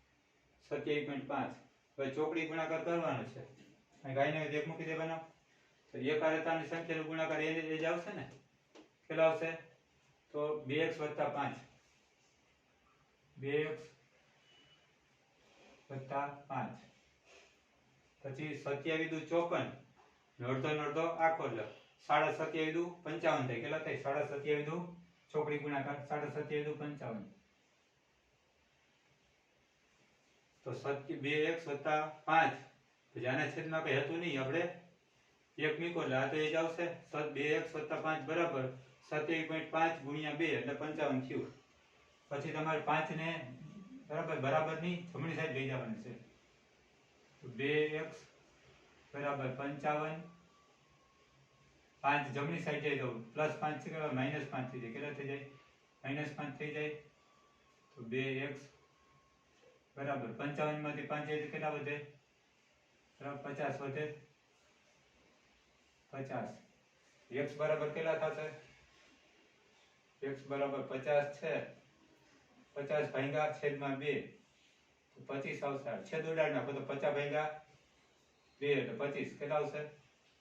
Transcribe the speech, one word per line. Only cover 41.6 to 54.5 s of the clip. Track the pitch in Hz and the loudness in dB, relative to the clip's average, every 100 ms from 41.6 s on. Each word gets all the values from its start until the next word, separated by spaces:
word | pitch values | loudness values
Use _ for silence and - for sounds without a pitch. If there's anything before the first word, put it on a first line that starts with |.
| - - - - - - - | -20 -20 -20 -20 -20 -20 -6
પછી | 180 160 | -4 -2
તમારે | 156 156 156 | 0 2 2
પાંચ | 156 156 156 | 4 2 2
ને | 156 165 160 127 - - - - - - | -2 -2 -4 -6 -12 -14 -14 -14 -16 -6
બરાબર, | 156 - 127 | -4 -2 0
બરાબરની | 135 156 156 156 170 175 - | 4 4 4 0 0 -2 -4
જમણી | - 165 151 | -4 -2 0
સાઈડ | 156 | 0
લઈ | 131 135 | 0 -2
જવાની | 127 113 107 | -2 -4 -6
છે. | 120 - - - - - _ _ _ - _ - - - | -8 -12 -16 -20 -20 -20 _ _ _ -20 _ -20 -20 -16
તો | 127 | -10
બે | 113 143 151 151 | -2 2 4 4
એક્સ | 156 160 - - - - - - - - - - | 2 -4 -8 -18 -20 -20 -20 -20 -20 -20 -20 -12
બરાબર | 143 143 135 127 135 | -4 -2 0 -2 -2
પંચાવન. | 143 143 151 151 156 165 - - - - - _ _ - _ _ _ _ _ _ - - - _ | -4 0 2 2 0 -4 -10 -18 -20 -20 -20 _ _ -20 _ _ _ _ _ _ -20 -20 -20 _
પાંચ | 139 143 135 | 2 4 2
જમણી | 143 156 170 | -2 -2 -2
સાઈડ | 151 147 | -2 0
જાય | 151 135 | 0 0
તો | 127 113 - | -2 -4 -6
પ્લસ | 151 151 - | 0 0 2
પાંચ | 151 139 | -2 -2
છે | 160 | -4
કે | 156 | -4
માઇનસ | 151 127 139 147 | 0 0 0 0
પાંચ | 135 | -4